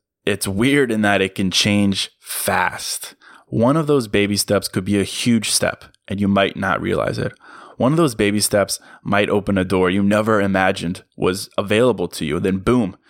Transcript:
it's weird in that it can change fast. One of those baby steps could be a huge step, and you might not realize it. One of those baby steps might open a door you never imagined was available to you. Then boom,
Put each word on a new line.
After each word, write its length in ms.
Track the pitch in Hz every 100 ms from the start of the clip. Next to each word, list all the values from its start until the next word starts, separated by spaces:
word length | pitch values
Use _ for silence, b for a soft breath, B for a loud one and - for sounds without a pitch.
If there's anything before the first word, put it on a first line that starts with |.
| _ _ -
it's 220 | 101 101
weird 440 | 95 131 143 123
in 100 | 107
that 200 | 104 98
it 140 | 95 -
can 160 | 95
change 600 | - 107 101 101 95 - _
fast. 960 | - - - 92 - - - - - - B B B
One 300 | 127 120 160
of 100 | 147
those 200 | 143 110
baby 280 | 101 101 101
steps 320 | - 101 -
could 160 | 107
be 160 | 95 101
a 40 |
huge 480 | 95 - 123 113 -
step, 340 | - - - - _ -
and 120 | 101
you 80 | 98
might 280 | 98 98 -
not 260 | 98 -
realize 360 | 95 95 52 -
it. 160 | - - B B B -
One 160 | 120
of 40 | 160
those 180 | 151 110
baby 240 | 101 104
steps 400 | - 104 95 - B B
might 260 | - 101 104
open 280 | 104 101 95
a 60 |
door 260 | 92 92 90
you 120 | 98
never 400 | 101 104 110 107
imagined 640 | 98 95 95 98 87 95 _ -
was 340 | 92 95 - -
available 500 | 98 107 123 95 87
to 160 | - 78
you. 140 | 87
Then 180 | 98 95
boom, 400 | 110 123 92 -